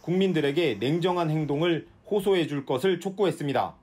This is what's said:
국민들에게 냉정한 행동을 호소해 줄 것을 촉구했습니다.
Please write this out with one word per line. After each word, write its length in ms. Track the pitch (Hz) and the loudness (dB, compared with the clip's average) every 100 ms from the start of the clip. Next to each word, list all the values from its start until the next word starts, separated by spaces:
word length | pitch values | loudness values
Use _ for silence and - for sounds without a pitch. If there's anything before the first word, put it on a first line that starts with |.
국민들에게 760 | - 185 190 160 143 143 160 98 | -2 2 2 2 0 2 0 0
냉정한 500 | 120 170 180 180 160 | 0 0 0 0 0
행동을 580 | 156 147 143 175 156 - - - | -2 -2 0 0 -2 -4 -16 -4
호소해 380 | 208 196 185 147 | -2 2 2 0
줄 180 | 143 139 | -4 -2
것을 340 | 135 190 175 | 0 0 0
촉구했습니다. 760 | 196 190 190 - 143 123 92 - | -2 -2 0 0 -2 0 -2 -6